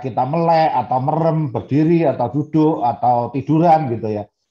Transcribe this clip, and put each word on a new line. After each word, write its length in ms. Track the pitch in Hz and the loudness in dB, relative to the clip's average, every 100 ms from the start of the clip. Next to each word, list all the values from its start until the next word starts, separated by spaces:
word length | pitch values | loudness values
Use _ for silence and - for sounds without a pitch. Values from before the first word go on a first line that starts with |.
kita 240 | 131 110 127 | -4 -4 -2
melek 420 | 170 165 160 156 127 | 0 2 2 2 0
atau 240 | 117 131 | -2 -2
merem, 480 | 135 156 165 156 151 113 | -2 0 0 0 -2 -4
berdiri 480 | - 139 156 170 156 | -2 0 2 2 2
atau 220 | 120 120 | 0 -2
duduk 540 | 147 143 156 156 - | -4 -2 2 2 2
atau 480 | 120 - 123 120 117 | -2 0 0 0 -2
tiduran 560 | 139 127 156 170 160 139 113 | -4 -2 2 4 4 0 -4
gitu 160 | 110 | -4
ya. 120 | 104 101 _ _ | -6 -8 _ _